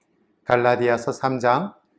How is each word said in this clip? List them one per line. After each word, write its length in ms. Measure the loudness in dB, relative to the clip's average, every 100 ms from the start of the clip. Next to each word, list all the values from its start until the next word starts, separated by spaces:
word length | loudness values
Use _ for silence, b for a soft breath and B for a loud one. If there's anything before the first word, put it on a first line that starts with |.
| _ _ _ _
갈라디아서 680 | -2 2 2 2 0 -2 -4
삼 260 | -4 -4 0
장 360 | 0 0 -2 -12 _